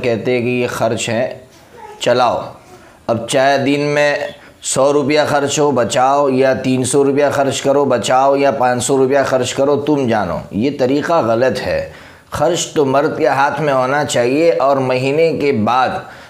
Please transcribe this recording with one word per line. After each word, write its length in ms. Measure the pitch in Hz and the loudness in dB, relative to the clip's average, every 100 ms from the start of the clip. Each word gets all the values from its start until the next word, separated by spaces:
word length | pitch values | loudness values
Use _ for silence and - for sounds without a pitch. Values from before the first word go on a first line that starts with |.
کہتے 300 | 120 113 127 | -2 -2 -2
ہیں 100 | 123 | -2
کہ 40 | 117 | 0
یہ 220 | 123 123 | -2 -4
خرچ 420 | - 117 110 - | -2 -2 -2 -4
ہے، 280 | 113 127 - - - - - - - | -4 -4 -8 -18 -20 -20 -20 -20 -6
چلاؤ۔ 420 | 127 123 120 90 92 - - - - - - | 0 2 2 0 -6 -14 -20 -20 -20 -12 -4
اب 200 | 113 117 | -4 0
چاہے 300 | 139 135 139 | 2 2 2
دن 220 | 127 143 | 0 0
میں 360 | 147 147 147 143 - - - - | 0 0 0 0 -6 -12 -20 -14
سو 320 | - 135 139 | -6 0 2
روپیہ 280 | 147 135 151 135 | 2 2 2 2
خرچ 300 | 131 135 156 | 0 0 0
ہو، 120 | 147 | 2
بچاؤ، 580 | 123 113 127 131 143 143 | 2 0 2 2 2 2
یا 240 | 131 131 | 2 2
تین 300 | 123 131 127 | 2 0 0
سو 200 | 123 143 | 0 2
روپیہ 220 | 139 143 143 | 2 2 0
خرچ 300 | 139 135 120 | 2 0 0
کرو، 240 | 135 139 135 | 0 2 2
بچاؤ، 500 | 120 104 131 139 139 | 0 2 2 2 2
یا 160 | 139 | 2
پانچ 320 | 110 123 123 | 2 0 0
سو 140 | 113 135 | 0 2
روپیہ 220 | 131 139 131 | 2 2 0
خرچ 280 | 131 120 | 0 -2
کرو، 280 | - 139 143 | 0 0 0
تم 260 | 143 147 123 | 0 0 0
جانو۔ 300 | 110 90 73 57 | 0 -2 -6 -6
یہ 180 | 98 135 127 | -2 -2 0
طریقہ 340 | 127 143 - | 0 0 0
غلط 480 | 165 113 113 131 - | 0 2 2 0 0
ہے۔ 300 | 80 78 78 - - - _ | -4 -4 -6 -12 -20 -20 _
خرچ 360 | - 156 175 - | -4 -2 -2 -4
تو 180 | 160 135 | -2 0
مرد 320 | 139 151 - | 0 0 0
کے 100 | 156 | 0
ہاتھ 340 | 131 143 147 | 2 0 0
میں 120 | 151 | -2
ہونا 320 | 131 127 143 143 | 0 0 -2 -2
چاہیے 480 | 135 120 143 165 | 0 0 2 2
اور 240 | - 135 139 | 2 2 0
مہینے 560 | 127 127 135 151 165 | 0 -2 0 0 0
کے 180 | 143 143 | 0 0
بعد 380 | 120 107 123 120 - - - - | 0 0 0 0 -2 -10 -18 -18